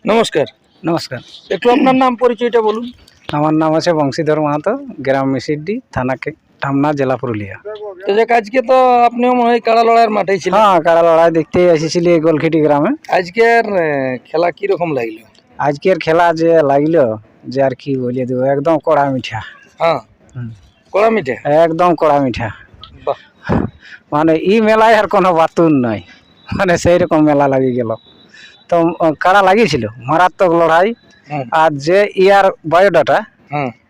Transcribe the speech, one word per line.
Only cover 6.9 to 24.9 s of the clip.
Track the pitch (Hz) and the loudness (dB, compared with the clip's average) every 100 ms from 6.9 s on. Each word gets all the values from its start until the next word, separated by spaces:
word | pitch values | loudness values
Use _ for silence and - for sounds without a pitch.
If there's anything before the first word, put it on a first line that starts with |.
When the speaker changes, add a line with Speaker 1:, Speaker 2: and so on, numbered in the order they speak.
Speaker 2:
জেলা | 147 131 127 | -2 -2 -4
পুরুলিয়া। | 123 107 101 98 202 214 214 180 202 | -6 -8 -10 -14 -16 -14 -16 -10 -4
Speaker 1:
তো | |
যাক, | 202 226 | -2 0
আজকে | 233 208 262 | 0 0 -6
তো | 240 262 254 | 2 2 4
আপনিও | 247 240 240 247 | 4 2 0 0
মনে | 254 233 | 2 2
হয় | 240 | 0
কাড়া | 226 226 | 2 2
লড়াইয়ের | 226 233 226 | 4 4 2
মাঠেই | 214 180 196 | 0 -2 -2
ছিলেন। | 180 190 | 0 2
Speaker 2:
হ্যাঁ, | 214 180 | 4 2
কাড়া | 165 165 | 2 2
লড়াই | 170 160 170 | 4 4 4
দেখতেই | 165 151 180 180 | 2 -2 2 2
এসেছিলি | 160 160 175 170 | 2 0 -2 2
এই | 170 | 2
গলখিটি | 160 156 156 160 | 2 0 0 0
গ্রামে। | 151 147 165 302 - | 2 2 0 -4 -4
Speaker 1:
আজকের, | 170 175 202 226 233 226 196 | -4 -4 0 2 2 0 -2
এ, | 160 143 131 123 | -2 -2 -4 -6
খেলা | _ 160 175 | _ -2 -2
কিরকম | 170 196 180 170 | -2 -4 -4 -2
লাগলো? | 139 117 110 _ _ _ - | -4 -6 -10 _ _ _ -6
Speaker 2:
আজকের | 135 147 190 180 | -6 -2 -2 -2
খেলা | 160 165 170 | 0 2 2
যে | 160 165 165 | 2 2 2
লাগলো, | 143 139 151 165 123 107 _ _ 131 | 4 2 2 0 0 -2 _ _ -10
যে | 127 | -2
আর | 135 123 | -2 -4
কি | 147 131 | -8 -6
বলে | 123 123 123 | -4 -6 -6
দেবো, | 127 | -4
একদম | 131 139 143 160 | -2 -2 0 -2
কড়া | 165 147 139 | 0 0 0
মিঠা। | 131 - 113 - - _ _ | -4 -8 -12 -14 -20 _ _
Speaker 1:
হ্যাঁ। | 165 147 - _ _ 127 | -2 -2 -8 _ _ -16
Speaker 2:
হুম। | 117 113 _ _ _ | -14 -16 _ _ _
Speaker 1:
কড়া | 185 220 | -2 0
মিঠে? | 220 135 113 | 0 -4 -6
Speaker 2:
একদম | 147 151 165 165 180 | 0 2 2 2 0
কড়া | 165 160 143 | 2 2 2
মিঠা। | 135 113 117 - - - - - | 0 -4 -8 -10 -20 -20 -20 -12
Speaker 1:
বাহ। | - - - _ - - - _ - - _ | -8 -8 -12 _ -4 -4 -4 _ -20 -20 _
Speaker 2:
মানে, | 147 160 | 0 0
এই | 160 160 220 | 0 2 2
মেলায় | 214 220 220 | 2 4 4